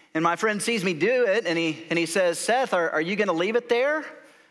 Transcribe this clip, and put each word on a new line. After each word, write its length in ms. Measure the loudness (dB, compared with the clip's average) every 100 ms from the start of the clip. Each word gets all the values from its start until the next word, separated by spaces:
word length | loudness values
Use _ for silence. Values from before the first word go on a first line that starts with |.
| -8
And 80 | -2
my 140 | 0 0
friend 260 | 0 -2
sees 220 | -2 0
me 100 | 0
do 320 | 0 2 2 2
it 180 | 2 0
and 120 | 0
he, 260 | -2 -4 -4
and 80 | -2
he 80 | 0
says, 320 | 2 2 0
"Seth, 340 | 0 0 2
are, 180 | 0 0
are 100 | 0
you 140 | -2
gonna 180 | -2 0
leave 240 | 0 0 0
it 120 | 0
there?" 360 | 0 2 -2 -6 -16 -20 -20 _